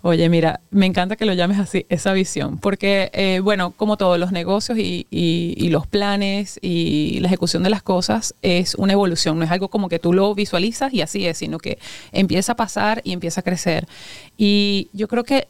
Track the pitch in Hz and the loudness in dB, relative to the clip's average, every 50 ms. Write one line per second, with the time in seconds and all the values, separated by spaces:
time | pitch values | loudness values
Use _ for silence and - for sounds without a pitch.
0 | - 175 170 165 170 165 170 165 160 160 - - _ _ - 196 190 185 180 180 | 2 2 2 4 4 4 4 4 4 2 0 -2 _ _ 2 2 4 4 2 0
1 | 180 185 214 214 220 214 190 180 175 180 202 196 202 - - 190 - _ - 165 | -2 -2 -2 -2 0 0 2 2 2 2 2 0 0 0 -2 -4 -2 _ -4 -2
2 | - 196 190 190 190 185 - 160 143 - - 156 - 202 196 196 - 196 202 196 | 0 0 2 2 0 0 -2 -4 -4 -4 -6 -2 -2 -2 -2 0 0 0 2 2
3 | 185 - - - 196 190 185 185 190 202 208 185 185 175 180 _ 214 208 214 202 | 0 -2 -2 -2 0 2 2 2 2 0 0 0 0 -4 -2 _ 0 0 0 2
4 | 196 180 180 175 175 180 196 175 170 180 196 202 202 - 240 220 202 180 180 175 | 2 2 2 2 2 -2 -2 -4 -2 -2 -2 -2 0 -2 -2 -2 -2 -2 -4 -6
5 | - _ - 165 175 165 165 170 170 170 - - - 175 160 160 156 - - 202 | -8 _ -2 0 2 2 2 0 0 -4 -2 -2 0 2 2 0 -2 0 -2 0
6 | 202 202 202 202 202 196 196 202 202 - - - - - 175 170 165 165 147 151 | 0 0 0 0 0 0 -2 -2 -4 -6 -10 -8 -4 -2 -2 0 0 0 0 0
7 | 151 156 - 185 175 180 185 180 - 170 - 165 175 185 214 196 - - 190 180 | 0 0 -2 0 0 0 2 2 0 0 0 0 2 2 0 0 0 0 0 0
8 | 180 - 214 226 220 - - _ - 190 175 175 180 - - - 190 196 196 202 | 2 0 -2 -2 -2 -4 -10 _ 0 0 2 2 0 0 -2 0 2 2 4 4
9 | 202 185 170 160 - 160 156 160 160 160 170 185 190 185 - 214 196 180 170 165 | 4 2 2 0 0 0 0 0 0 0 0 0 -2 -2 -2 -2 -2 0 -2 0
10 | - 170 175 185 196 202 208 196 208 196 - 170 175 226 226 - 277 269 262 214 | 2 2 4 4 4 2 2 0 -2 -2 0 0 0 0 -2 -2 -4 -2 0 -2
11 | 156 165 - 202 190 175 160 - 160 160 156 165 - - - - - - - - | -2 -2 -4 -4 -2 -2 -4 -4 -6 -8 -8 -8 -6 -8 -10 -10 -10 -18 -18 -18
12 | - - - 196 196 180 - 185 190 - 240 - 233 202 - 208 196 208 220 226 | -20 -4 2 2 2 4 2 0 0 0 -2 -2 -2 -4 -2 -2 0 0 0 -2
13 | - 190 185 180 170 170 160 - - 185 180 175 - 180 160 165 175 - - - | -4 -6 -6 -4 -4 -4 -4 -4 -2 -2 -2 -2 0 0 0 0 -2 -6 -14 -20
14 | - - - - - - _ _ 208 202 202 202 202 202 202 196 - - - 196 | -20 -18 -20 -20 -20 -20 _ _ 2 4 4 4 2 2 0 -2 -4 -6 -6 -8
15 | 214 202 - 233 240 - 262 269 - _ | -6 -2 -2 -4 0 0 0 0 0 _